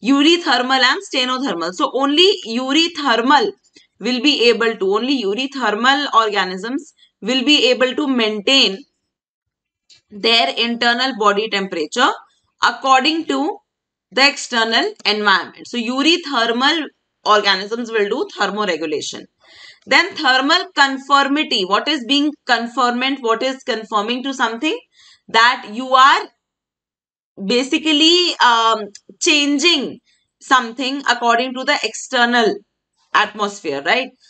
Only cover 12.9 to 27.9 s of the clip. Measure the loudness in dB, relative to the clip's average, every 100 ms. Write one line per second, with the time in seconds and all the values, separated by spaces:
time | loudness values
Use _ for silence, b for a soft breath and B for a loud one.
12.9 | 4 4 -2 -2 -2 -2 -6 _ _ _
13.9 | _ _ 0 0 0 -6 -2 0 0 -2
14.9 | -4 -4 0 2 2 0 -14 -10 -6 -4
15.9 | -2 2 0 0 -2 0 0 0 -2 -6
16.9 | _ _ _ 2 2 4 -2 -2 -8 -4
17.9 | -2 -2 -2 -6 -4 -4 -2 -4 -4 -4
18.9 | -6 -6 -12 -16 _ B B B B 0
19.9 | 2 2 -2 0 2 2 0 0 0 0
20.9 | 0 0 2 2 0 -2 -2 0 -2 0
21.9 | -4 0 0 0 -4 -2 -2 -2 -2 -2
22.9 | 0 -4 -4 -2 -2 -2 -6 -6 -6 -4
23.9 | -4 -2 -4 -6 -4 -4 -2 -4 -4 _
24.9 | b b b _ 2 2 2 -8 -10 0
25.9 | 4 6 4 -2 _ _ _ _ _ _
26.9 | _ _ _ _ -12 -2 0 2 0 2